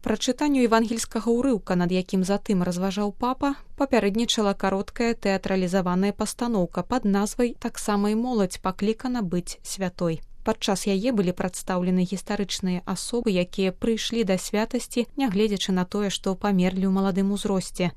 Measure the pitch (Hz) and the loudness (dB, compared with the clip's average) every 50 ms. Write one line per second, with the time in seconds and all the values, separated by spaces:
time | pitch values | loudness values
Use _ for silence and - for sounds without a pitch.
0 | - - 220 214 - - 247 - 294 302 285 262 247 220 226 226 233 214 233 226 | 0 -2 -2 0 0 -2 0 0 2 2 4 4 4 6 6 4 4 2 -2 -4
1 | - - - 233 214 233 233 240 254 277 247 190 - - 190 175 175 170 185 185 | -4 -4 -4 -2 0 2 2 2 4 2 2 0 0 -2 0 0 2 2 0 0
2 | 180 - - 190 185 180 202 202 - - 208 185 180 180 175 180 185 196 185 202 | -2 0 0 0 2 2 0 -2 0 0 0 2 2 0 0 -2 -2 -2 -2 -2
3 | 208 208 202 - - 247 262 - - 285 277 - - - - - 285 269 - 226 | -2 -4 -2 -2 -2 -2 -2 0 0 -2 -2 -4 -8 -16 -2 -2 0 4 4 4
4 | 196 202 190 226 240 226 - - 214 202 196 - - 190 190 190 202 - - - | 4 4 2 0 0 0 2 2 2 2 2 2 0 0 0 0 -4 -6 -2 -2
5 | 240 233 226 - - 202 196 185 - 196 196 190 185 175 180 196 175 180 180 185 | 0 0 0 0 0 0 0 0 0 0 0 0 0 2 2 2 2 2 2 2
6 | 190 202 202 - 214 208 - - 240 240 233 202 175 165 - 190 175 - 247 254 | 2 0 0 -2 -4 -4 -2 -4 -2 0 2 2 0 0 -2 -6 -4 0 -2 0
7 | - 202 196 196 202 214 - - 247 240 - - - 233 - - - - 208 202 | 2 2 2 2 2 0 0 0 0 0 0 -4 -8 -8 -6 -4 -2 0 0 2
8 | 202 208 214 220 233 254 254 220 196 180 - - - 190 185 - 202 208 220 - | 2 2 2 0 0 0 2 2 0 0 -2 -4 -4 -4 -2 0 0 -2 -2 -2
9 | - 254 247 247 208 175 180 180 175 - - - - - - 185 190 180 - - | -2 -4 -2 -2 -2 -2 -2 -2 -4 -4 -12 -12 -12 -12 -6 -4 -4 -4 -2 -2
10 | 180 170 165 151 - - - - - - 220 - - - 196 180 - 208 196 190 | -2 -2 -2 -4 -8 -14 -16 -6 -2 -2 -2 0 0 0 0 0 0 0 0 2
11 | 208 254 254 208 190 175 180 - - 180 - - - - 185 180 180 180 185 185 | 0 2 2 2 2 0 0 0 -2 -4 -4 -6 -6 -2 -2 0 2 2 2 2
12 | 180 175 202 180 - - 208 208 202 180 - - - 185 180 175 - - 190 175 | 2 0 -2 -6 -4 -4 -2 -2 -2 -4 -4 -4 -2 -2 -2 -2 -4 -6 -6 -6
13 | - - - 233 - 226 190 180 180 180 - - 190 185 185 - - 233 226 214 | -6 -4 -4 0 0 2 2 2 0 0 0 0 0 0 0 0 0 0 0 0
14 | - - - 233 220 185 190 180 - - - 208 220 220 - 240 - - - - | -2 -2 0 0 2 2 0 0 0 -2 -2 -2 -2 0 -2 -4 -4 -2 -2 -2
15 | 254 - - - 277 247 180 196 220 220 202 185 - - 190 185 180 180 - 202 | -2 -2 -2 -2 0 0 2 2 2 2 2 0 0 0 0 0 0 0 -2 -2
16 | 208 196 180 - - 196 190 180 - 208 202 185 180 185 185 190 185 196 185 190 | -2 -2 -2 -2 -2 -2 -2 0 0 2 4 4 4 2 2 0 0 2 2 2
17 | 196 196 185 190 196 196 202 196 - 208 196 185 175 - - - 185 170 - | 2 2 2 2 0 0 0 -2 -2 0 0 0 -2 -4 -4 -2 -2 -2 -2